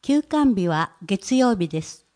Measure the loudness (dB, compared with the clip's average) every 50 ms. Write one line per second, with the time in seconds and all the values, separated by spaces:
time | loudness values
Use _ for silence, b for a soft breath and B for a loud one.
0 | 0 2 0 0 0 _ 0 2 2 2 2 2 0 -2 -2 -2 -4 -6 -8 _
1 | -6 -6 -6 -6 -2 0 2 2 4 2 2 0 -2 -4 -4 -8 -8 -8 -16 -20
2 | _ _ _